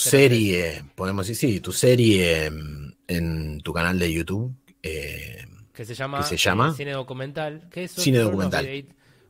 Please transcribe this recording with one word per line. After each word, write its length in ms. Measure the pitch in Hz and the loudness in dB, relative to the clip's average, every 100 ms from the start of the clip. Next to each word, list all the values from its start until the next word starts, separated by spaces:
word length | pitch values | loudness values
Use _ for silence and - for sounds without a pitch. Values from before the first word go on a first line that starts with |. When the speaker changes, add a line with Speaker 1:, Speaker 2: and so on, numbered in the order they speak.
Speaker 1:
Perfecto. 420 | - 139 135 117 | 4 6 8 6
Speaker 2:
serie, 400 | 104 90 82 73 73 - | 2 0 -2 -6 -12 -6
podemos 300 | 95 98 95 | -4 -4 -4
decir, 220 | 113 143 | -2 0
sí, 80 | 95 | 0
tu 120 | - | -4
serie 760 | - 127 123 113 98 87 80 78 | 2 4 6 6 6 4 2 0
en, 500 | 78 76 73 69 - - | -6 -10 -12 -14 -14 -4
en 540 | 87 85 80 78 73 | -2 -2 -2 -4 -8
tu 120 | 78 | -6
canal 260 | 82 85 92 | -2 0 2
de 120 | 85 | 0
YouTube, 400 | 80 82 98 127 127 _ _ | 0 -2 -4 -6 -8 _ _
eh, 640 | - 78 73 76 73 - - - - | -10 -10 -10 -12 -14 -16 -20 -20 -20
Speaker 1:
Que 120 | - | -18
se 100 | 113 | -14
llama, 220 | 123 135 139 | -10 -8 -6
Speaker 2:
que 60 | |
se 140 | 143 82 | -4 0
llama 300 | 101 98 143 | 2 4 2
Speaker 1:
eh, 40 | |
Cine 220 | 143 143 | 0 -6
Documental, 760 | 135 131 131 135 147 151 156 - | -8 -8 -10 -10 -8 -8 -10 -14
que 160 | 175 180 | -12 -10
son, 160 | - | -2
Speaker 2:
Cine 140 | 147 127 | 2 4
Speaker 1:
son 160 | 107 | 4
unos 180 | 95 92 | 0 -2
Speaker 2:
Documental. 20 | |
Speaker 1:
videit-, 400 | 82 131 139 139 _ _ _ | -2 -4 -8 -14 _ _ _